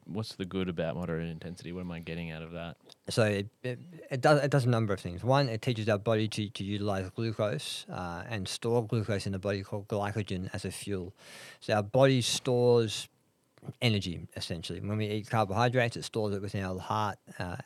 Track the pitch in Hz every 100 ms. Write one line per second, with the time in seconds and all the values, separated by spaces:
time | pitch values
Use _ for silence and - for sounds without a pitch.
0 | - 90 113 - 92 95 92 85 80 76
1 | 87 82 82 82 80 90 - 90 90 85
2 | 80 82 82 80 82 85 85 - - -
3 | - - 107 101 101 _ 127 120 123 -
4 | - 131 151 147 139 143 120 117 107 95
5 | 90 87 113 135 139 113 - 110 107 104
6 | 117 110 107 - 104 - 98 104 104 95
7 | 92 - 113 107 107 151 - - - -
8 | 90 85 - 110 92 - 117 120 107 120
9 | 101 98 101 95 98 101 95 104 101 104
10 | 101 107 101 92 92 95 98 90 - 95
11 | 90 - - - - - - 107 104 127
12 | 135 131 113 - - 123 123 120 110 -
13 | - _ _ _ _ _ - - 123 104
14 | 90 82 85 - - 85 - 87 101 107
15 | 107 107 104 113 104 98 123 123 117 -
16 | - 113 107 98 101 104 95 92 - 107
17 | 104 - - - 90 90